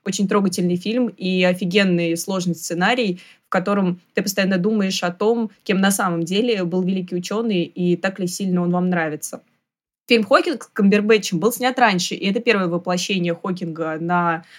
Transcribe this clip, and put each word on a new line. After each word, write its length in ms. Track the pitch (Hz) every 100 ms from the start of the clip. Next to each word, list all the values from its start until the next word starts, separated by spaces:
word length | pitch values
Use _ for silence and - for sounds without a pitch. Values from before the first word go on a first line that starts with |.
очень 240 | - 196 202
трогательный 480 | 208 196 180 180 180
фильм 300 | 202 233 240
и 340 | - 185 185
офигенный 760 | 180 185 190 196 190 175 170 165
сложный 380 | - 190 180
сценарий, 640 | 165 - 170 185 247 226 180 - _ _
в 40 |
котором 500 | 190 185 202 190 180 _
ты 80 | -
постоянно 360 | 185 - 190 190
думаешь 440 | 180 220 190 185
о 80 | 180
том, 400 | 180 208 233 220 -
кем 180 | - 190
на 100 | 196
самом 320 | 196 196 170
деле 400 | 165 196 240 214
был 180 | 180 185
великий 340 | 185 190 180 180
ученый 460 | 175 208 233 190
и 340 | 165 - 180 175
так 220 | 190 190
ли 80 | 180
сильно 360 | 180 196 180
он 80 | 175
вам 180 | 175 180
нравится. 500 | 180 160 151 - - _ _ _ _ _ _ -
Фильм 180 | 233
«Хокинг» 400 | 214 285 359 262
с 20 | -
Камбербэтчем 720 | - 196 208 208 220 - 175
был 100 | 208
снят 280 | 240 247 254
раньше, 360 | 233 185 180
и 140 | - 196
это 80 | 196
первое 260 | 233 208 180
воплощение 680 | 170 180 180 - 190 175
Хокинга 600 | 170 196 180 170 156 160 160
на, 460 | 170 175 170 165 170